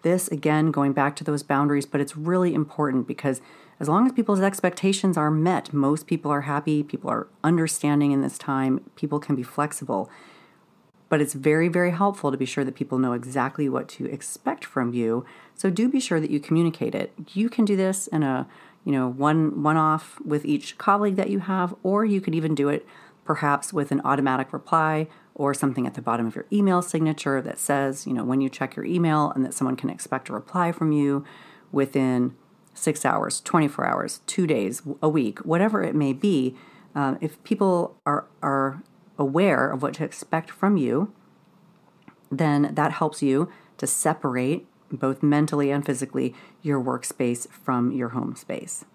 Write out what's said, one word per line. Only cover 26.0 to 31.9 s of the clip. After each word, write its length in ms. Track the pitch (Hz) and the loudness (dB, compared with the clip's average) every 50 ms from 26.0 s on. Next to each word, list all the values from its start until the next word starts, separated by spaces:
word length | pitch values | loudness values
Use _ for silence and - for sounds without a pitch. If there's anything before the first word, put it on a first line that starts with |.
bottom 260 | 117 - 113 117 117 113 | -4 -2 -2 0 0 -2
of 80 | 110 | -4
your 100 | - - - | -6 -8 -2
email 300 | - 208 202 196 185 175 | 0 2 4 4 4 2
signature 600 | 175 - - 165 160 156 156 147 - 143 135 135 | 0 0 0 0 2 2 0 0 -2 -2 -2 -2
that 160 | 127 - - - | -2 -4 -8 -8
says, 480 | - - 143 139 139 135 135 135 - | -2 0 0 0 0 -2 -4 -6 -6
you 80 | - 127 | -6 -4
know, 100 | 120 113 | -4 -2
when 180 | 120 127 135 | 0 0 0
you 80 | 135 131 | 0 0
check 260 | 131 - 139 131 - | -2 -4 -6 -6 -6
your 100 | - - | -8 -6
email 460 | - 170 180 175 165 156 151 147 147 - | -2 0 2 2 4 4 2 2 0 0
and 120 | 135 131 | -2 -2
that 80 | 131 - | -2 -2
someone 240 | - 135 131 127 127 | -4 -2 -2 -2 -2
can 120 | - 131 | -4 -6
expect 400 | - - - - - 131 - - | -6 -6 -8 -6 -6 -6 -6 -6
a 40 | - | -10
reply 380 | 107 - - - 180 175 170 | -10 -10 -4 -2 0 0 0
from 200 | 170 170 165 156 | 0 0 0 0
you 320 | 151 147 143 143 143 139 143 - - - - - - - _ _ | 2 2 2 2 2 0 -2 -6 -18 -20 -20 -20 -20 -20 _ _
within 640 | - 139 139 135 | 0 0 0 2